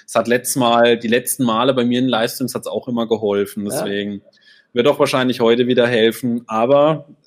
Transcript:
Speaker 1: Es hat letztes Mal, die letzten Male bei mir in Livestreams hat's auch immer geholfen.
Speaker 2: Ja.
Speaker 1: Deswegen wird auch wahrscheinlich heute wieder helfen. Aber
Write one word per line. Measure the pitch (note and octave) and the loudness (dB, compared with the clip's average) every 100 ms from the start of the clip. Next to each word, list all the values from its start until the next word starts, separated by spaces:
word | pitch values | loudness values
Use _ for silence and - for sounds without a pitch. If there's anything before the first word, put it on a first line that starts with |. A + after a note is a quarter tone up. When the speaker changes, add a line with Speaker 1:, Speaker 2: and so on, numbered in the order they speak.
| - | -4
Speaker 1:
Es | A#2+ | -2
hat | A2 | 0
letztes | B2 - C#3 | -2 -2 0
Mal, | A#2+ A#2 A#2+ A#2 | 2 4 4 2
die | A#2 | 0
letzten | A#2+ - - A#2+ | -2 -2 -4 -2
Male | A2 B2+ | 0 0
bei | B2+ A#2+ | 0 0
mir | B2 | 0
in | C3 | 0
Livestreams | A#2+ B2+ - B2 | 0 -2 -4 -6
hat's | A2+ - | -6 -8
auch | G#2+ - | -8 -6
immer | A#2 A2+ | -6 -2
geholfen. | A2 G#2+ G2+ G2+ - G#2 | -2 0 -2 -2 -6 -6
Speaker 2:
Ja. | |
Speaker 1:
Deswegen | C3+ G#2 G2+ G2+ G2+ - _ _ _ _ | -6 -6 -6 -8 -10 -16 _ _ _ _
wird | A#2+ C3 | 0 0
auch | C#3 | 2
wahrscheinlich | C#3 C3+ B2+ B2 | 0 2 -2 2
heute | A2+ A#2+ B2 | 2 2 2
wieder | B2 A#2+ | 2 2
helfen. | A#2+ A2+ A2+ B2 A#2 A#2 | 2 2 0 -4 -4 -4
Aber | A2 A#2+ C#3+ D3 D3+ - - | -2 2 4 4 0 -6 -20